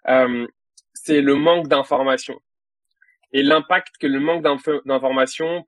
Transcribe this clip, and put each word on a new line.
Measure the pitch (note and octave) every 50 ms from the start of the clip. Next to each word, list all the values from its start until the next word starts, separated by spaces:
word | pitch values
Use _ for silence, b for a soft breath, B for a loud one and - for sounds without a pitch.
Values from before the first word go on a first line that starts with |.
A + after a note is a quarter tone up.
| b -
euh, | B2+ C3 B2+ B2 A#2+ A#2+ A#2+ - _ _ _ _ _ _ _ _ -
c'est | - - - D#3 D3
le | C#3 C#3 C#3
manque | C#3+ D3+ E3 E3+ F3 D#3+ C#3
d'information | D3+ C#3 C3+ - D3 C3 C3+ C3+ C3 B2+ - - - - _ _ _ _ _ _ _ _ _ _ _ _ _ _ _ _ _ _ -
et | C3+ C#3
l'impact | C#3+ D#3 D#3 D3 - F3+ F#3 - - - -
que | - C#3+
le | C3+ C3+
manque | D3 D#3+ E3+ E3+ D3+
d'inf-, | D3+ C#3+ C3+ - D#3 D3+ C#3 -
d'information | C3 C3+ C3 C3 C3 C3 C3 C3 C3 - - - - F3 - -